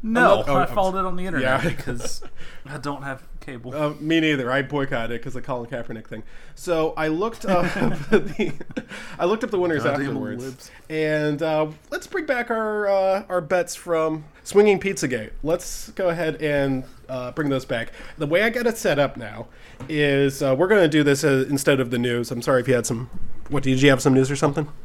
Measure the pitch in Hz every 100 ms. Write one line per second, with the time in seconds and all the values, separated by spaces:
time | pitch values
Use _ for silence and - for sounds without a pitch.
0 | 220 233 247 196 175 139 - 208 190 190
1 | 185 180 185 147 127 135 160 - - 120
2 | - - - - - - - 143 143 139
3 | 139 127 - - - 127 120 139 151 151
4 | 151 165 160 147 123 135 135 143 135 123
5 | 113 117 - 127 117 127 117 127 117 110
6 | - 113 - - - - - 165 156 -
7 | 156 156 220 226 - 180 175 202 240 -
8 | - 220 - - 349 - - - - -
9 | - - 175 220 233 196 180 156 147 139
10 | 139 113 107 113 131 131 - - - 156
11 | 156 151 151 147 160 156 156 156 - 339
12 | - 381 311 254 233 226 220 214 208 196
13 | 190 190 196 180 156 185 175 - - 165
14 | 160 156 156 - - 196 208 196 190 196
15 | 143 123 107 - 143 175 - - - -
16 | 185 170 160 156 151 147 139 131 131 -
17 | - 131 123 123 147 135 - 120 113 -
18 | - - 147 170 220 233 240 220 202 143
19 | 135 - 113 107 123 - - - 131 151
20 | 147 139 139 139 139 131 185 208 165 151
21 | 143 139 151 135 131 139 147 135 123 120
22 | 123 120 117 120 117 131 123 127 117 117
23 | 123 - - - - 139 131 131 143 131
24 | 143 131 131 143 151 143 147 -